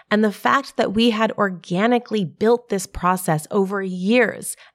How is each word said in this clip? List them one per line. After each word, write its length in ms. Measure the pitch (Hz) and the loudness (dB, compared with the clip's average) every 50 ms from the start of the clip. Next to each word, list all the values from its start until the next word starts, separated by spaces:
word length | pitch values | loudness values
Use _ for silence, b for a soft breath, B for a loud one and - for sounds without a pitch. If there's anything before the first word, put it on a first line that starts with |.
| B B | B B
And 140 | 214 214 220 | 0 2 2
the 80 | 208 | 0
fact 460 | 196 - - 240 - 277 269 - - | 0 -2 -2 0 0 0 -2 -4 -4
that 160 | - - - 190 | -2 -2 0 2
we 160 | 220 233 240 | 2 2 2
had 220 | 214 214 220 214 - | 2 2 0 -2 0
organically 920 | - 208 190 185 165 - - 175 180 214 240 247 240 240 - 214 214 185 | 0 -2 -2 -2 -6 -8 -4 -2 0 2 2 2 0 0 -2 -4 -2 -2
built 440 | 143 - - 214 220 240 240 - - | -4 -4 0 2 2 2 2 0 -4
this 180 | 202 190 190 | -4 -4 -6
process 600 | - - - 180 180 185 180 - - 156 151 - - | -6 -8 -4 -2 0 0 0 0 0 -2 -2 -2 -2
over 300 | - 202 196 190 202 196 | 0 0 0 0 -2 -6
years 760 | 190 190 185 180 185 202 233 254 226 190 - - - - - B B B | -6 -6 -6 -4 0 2 4 4 2 2 -2 -6 -10 -12 -12 B B B